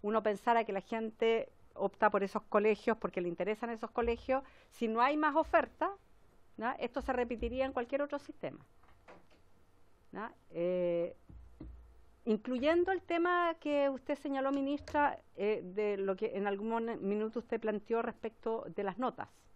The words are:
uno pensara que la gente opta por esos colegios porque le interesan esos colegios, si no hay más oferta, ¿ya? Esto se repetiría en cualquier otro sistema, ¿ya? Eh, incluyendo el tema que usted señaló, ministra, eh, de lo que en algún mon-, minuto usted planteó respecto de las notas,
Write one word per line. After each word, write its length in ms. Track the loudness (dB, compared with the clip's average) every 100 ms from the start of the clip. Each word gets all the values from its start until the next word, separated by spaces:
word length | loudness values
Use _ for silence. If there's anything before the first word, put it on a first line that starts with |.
uno 220 | -2 0
pensara 420 | 2 2 2 2
que 80 | 2
la 80 | -2
gente 720 | -4 -4 -4 0 2 2 0 -12 -14
opta 340 | -2 -2 4 4
por 140 | 4
esos 200 | 0 -4
colegios 520 | 0 4 4 2 0 0
porque 240 | -2 -4
le 80 | -4
interesan 400 | -2 -2 -2 -4
esos 220 | -6 -6
colegios, 520 | -2 0 0 0 -2 -2 -16 -16
si 180 | -4 0
no 140 | 4
hay 160 | 4 4
más 180 | 2 2
oferta, 540 | 4 4 2 0 -2 -4 -16 -20 -20 -20 -18 -6
¿ya? 160 | -4 -2
Esto 220 | -4 -4
se 100 | -2
repetiría 540 | 0 -2 -2 -4 -2 -2
en 60 |
cualquier 280 | -2 -2 -2
otro 180 | -2 -4
sistema, 460 | -8 -10 -10 -10 -16 -20 -20 -20 -20 -20 -20 -20 -20 -20 -20 -20 -20 -20 -16
¿ya? 200 | -10 -10 -12 -12
Eh, 600 | -2 0 2 2 0 -2 -6 -18 -18 -18 -16 -16 -16 -20 -20 -20 -8 -2
incluyendo 640 | -2 0 0 4 4 4
el 120 | 0
tema 520 | 0 0 2 4 2 0
que 300 | 0 2 2
usted 260 | 0 -4 -4
señaló, 340 | -2 0 0
ministra, 680 | 0 0 -2 -2 2 2 0 -10 -4
eh, 240 | -2 -2
de 360 | -4 -2 0 0
lo 180 | 0 -2
que 200 | -2 -2
en 100 | -2
algún 220 | -2 -2
mon-, 380 | -2 -2 -2 -2
minuto 340 | 0 -2 -4
usted 200 | -4 -4
planteó 400 | -2 -2 0 -2
respecto 640 | -2 -4 -8 -6 -4 -4 -4
de 80 | -4
las 160 | -4 -2
notas, 300 | -4 -4 -10 -16 -20